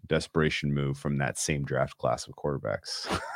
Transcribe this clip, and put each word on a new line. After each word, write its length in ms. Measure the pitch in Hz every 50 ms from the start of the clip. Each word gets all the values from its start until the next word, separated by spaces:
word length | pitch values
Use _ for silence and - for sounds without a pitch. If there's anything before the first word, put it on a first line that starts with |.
| - -
desperation 680 | 80 78 - - _ 82 78 78 - - - 71 71
move 240 | 71 69 69 69 69
from 200 | - 73 73 69
that 200 | 69 62 - -
same 280 | - - 78 71 69
draft 320 | 65 67 65 67 65 - _
class 300 | - 65 60 - - -
of 80 | -
quarterbacks. 720 | - - 73 71 67 - 53 50 - - - - - - - - - - - -